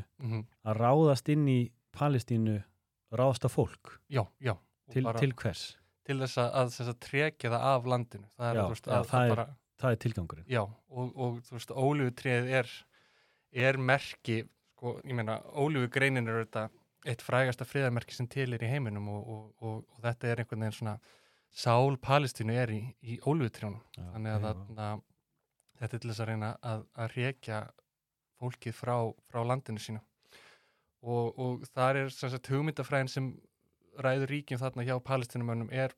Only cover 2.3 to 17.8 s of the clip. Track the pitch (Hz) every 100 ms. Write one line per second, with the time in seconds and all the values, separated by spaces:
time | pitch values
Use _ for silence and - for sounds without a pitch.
2.3 | 113 110 104 - _ _ _ _ 113 135
3.3 | 123 139 - 120 - - - - 131 101
4.3 | _ 131 92 _ _ - 127 123 113 139
5.3 | 120 110 85 - - _ _ - 135 131
6.3 | - 120 135 127 - 120 120 - 139 156
7.3 | - 117 117 131 131 127 123 113 101 104
8.3 | - 120 117 101 110 - 123 - 127 120
9.3 | 110 117 - _ - 131 113 120 98 85
10.3 | - - 120 101 110 _ 127 123 135 123
11.3 | 120 - 120 - 135 135 147 127 123 131
12.3 | 123 123 131 120 - - _ _ _ _
13.3 | _ _ 127 131 135 127 135 - - -
14.3 | 113 - _ _ _ 120 - 139 123 110
15.3 | 110 - 139 147 143 123 135 135 131 113
16.3 | 113 110 110 110 - _ _ 139 117 -
17.3 | 123 131 117 123 139